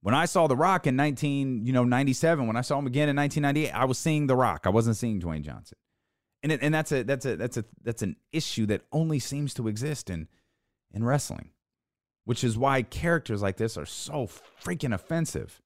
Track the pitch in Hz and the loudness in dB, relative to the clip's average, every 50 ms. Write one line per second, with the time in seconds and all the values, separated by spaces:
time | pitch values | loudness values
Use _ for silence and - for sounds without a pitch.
0 | - 95 120 147 170 175 - 185 165 151 131 123 156 185 190 175 - 147 127 131 | 2 2 2 2 2 2 4 4 4 4 4 4 4 4 2 2 2 2 2 2
1 | 143 151 139 - - 147 139 139 139 135 127 113 104 123 131 127 123 123 123 127 | 2 0 0 0 -2 0 0 0 -2 -2 -2 -2 -2 2 4 4 4 6 4 4
2 | 139 139 131 - - 160 170 151 127 113 110 120 127 - 147 139 143 131 123 143 | 4 2 2 2 4 2 4 4 2 0 0 -2 -2 0 -2 -2 -2 0 0 2
3 | 151 147 139 143 147 143 - 156 147 143 143 151 156 123 - 107 127 131 127 - | 2 2 2 2 0 0 0 0 0 2 2 2 0 -2 0 0 2 2 0 0
4 | - 165 156 151 147 135 131 127 127 110 85 80 - 92 95 113 113 117 110 - | 0 0 2 2 4 4 4 4 4 2 2 0 0 2 4 4 4 4 0 0
5 | - 117 107 95 85 85 80 78 73 73 64 - - - - _ _ _ _ _ | -2 -2 -2 -2 -4 -4 -6 -6 -8 -10 -12 -14 -16 -20 -20 _ _ _ _ _
6 | _ _ _ _ _ _ _ _ - 151 156 123 117 147 156 156 156 - 156 135 | _ _ _ _ _ _ _ _ -2 -2 -2 0 2 2 2 2 0 0 0 0
7 | 117 110 139 131 - 135 107 78 107 123 - 120 110 _ - - - 113 113 - | 0 0 -2 -2 -2 -4 -4 -2 -4 -4 -4 -6 -8 _ -14 -10 -8 -8 -4 -4
8 | 107 95 - _ _ _ - 160 151 - - - 110 101 104 - - _ - 151 | -4 -6 -6 _ _ _ -6 -6 -4 -4 -2 -2 0 0 0 -2 -4 _ -2 -2
9 | 165 160 156 139 - - 143 143 147 139 - - 120 110 107 107 117 151 151 - | 0 0 0 -2 -4 -4 -6 -6 -6 -6 -6 -4 -4 -4 -4 -4 -4 -6 -6 -6
10 | - - 92 82 78 - _ _ _ _ _ _ _ _ _ _ _ _ - 104 | -8 -8 -8 -8 -8 -12 _ _ _ _ _ _ _ _ _ _ _ _ -6 -2
11 | 113 120 135 147 - - - - - - _ _ _ _ _ _ _ _ _ _ | 0 2 0 0 0 -4 -10 -12 -12 -18 _ _ _ _ _ _ _ _ _ _
12 | _ _ _ _ _ - 123 - - 120 110 113 131 139 135 135 117 - - - | _ _ _ _ _ -4 -4 0 0 0 0 2 2 4 4 2 0 -2 -6 -4
13 | - 170 170 160 - - 110 101 101 98 95 - 113 113 - - 73 - - - | 0 0 0 0 0 -2 -4 0 0 -2 0 0 -4 -4 -4 -6 -10 -10 -10 -12
14 | - - 147 147 123 98 - - - - _ _ - 175 180 156 - 131 107 92 | -10 -8 -6 -6 -6 -6 -8 -16 -20 -20 _ _ -6 -6 -6 -4 -2 -2 -2 -4
15 | - - 165 165 160 - - - 57 - - _ _ | -4 -4 -2 -2 -2 -2 -4 -8 -8 -8 -14 _ _